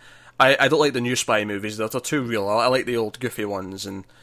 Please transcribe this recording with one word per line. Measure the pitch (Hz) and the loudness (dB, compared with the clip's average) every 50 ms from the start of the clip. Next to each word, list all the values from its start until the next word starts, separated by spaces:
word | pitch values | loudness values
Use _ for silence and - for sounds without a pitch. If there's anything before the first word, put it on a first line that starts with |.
| - - - - - - - - | -6 -20 -20 -20 -20 -8 2 4
"I, | 135 131 139 135 | 6 6 6 6
I | 139 135 | 4 4
don't | 151 147 | 4 4
like | 151 147 123 | 4 4 2
the | 127 | 0
new | 120 123 123 | -2 -2 -2
spy | 120 - - 117 107 104 | -2 0 0 0 0 0
movies. | 104 101 101 101 107 107 107 | 0 -4 -6 -6 -6 -6 -4
They're, | 110 110 | -4 -4
they're | - 131 | -4 -6
too | - - - 147 | -6 -4 -4 -4
real. | 127 117 117 107 98 98 | -2 -2 -2 -2 0 0
I, | 104 113 117 | 0 2 2
I | 127 | 2
like | 127 131 - | 2 0 0
the | 120 123 117 | -2 -2 -2
old | 113 107 - - | -2 -4 -6 -6
goofy | 123 120 - - 107 | -8 -6 -6 -4 -6
ones," | 101 101 95 95 92 95 98 98 101 | -4 -4 -6 -6 -8 -10 -10 -10 -10
and, | 98 98 95 _ _ _ | -10 -10 -12 _ _ _